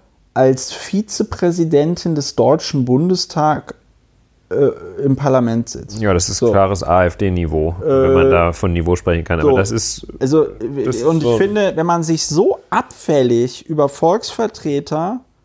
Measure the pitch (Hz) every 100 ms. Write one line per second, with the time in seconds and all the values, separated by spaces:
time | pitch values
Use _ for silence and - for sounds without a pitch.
0 | _ _ _ - 131 131 - - - 190
1 | 220 - 214 - 180 175 165 143 156 175
2 | 170 151 139 - 117 147 - 143 127 127
3 | 175 180 - 160 151 151 - - _ _
4 | _ _ _ _ _ 98 139 - 87 92
5 | 139 131 139 131 117 113 113 - - 107
6 | 107 90 - 101 120 101 95 95 78 87
7 | 90 - 98 90 82 78 80 87 151 135
8 | 135 135 135 87 85 85 98 85 82 87
9 | - 85 80 85 107 131 98 113 - -
10 | - - 131 156 147 - 117 139 120 113
11 | 135 165 123 113 196 208 190 - 170 170
12 | 160 160 - 151 254 - - 226 - -
13 | - 151 123 117 120 - - 151 143 -
14 | 165 208 - - 220 - 156 143 139 151
15 | 175 247 - _